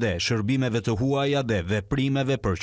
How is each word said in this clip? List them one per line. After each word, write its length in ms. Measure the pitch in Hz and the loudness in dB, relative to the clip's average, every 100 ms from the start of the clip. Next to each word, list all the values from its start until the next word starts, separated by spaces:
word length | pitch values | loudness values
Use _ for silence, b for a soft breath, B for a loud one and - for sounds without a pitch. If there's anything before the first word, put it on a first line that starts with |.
dhe 140 | 113 87 | 0 0
shërbimeve 640 | - 117 104 131 127 113 | 0 0 0 0 0 0
të 140 | 110 107 | 0 0
huaja 460 | 135 139 139 143 123 | 0 0 0 0 0
dhe 160 | 107 | 0
veprimeve 760 | 85 104 101 139 135 135 135 135 | 0 -2 -2 0 0 0 0 0
për 160 | 104 87 | 0 -2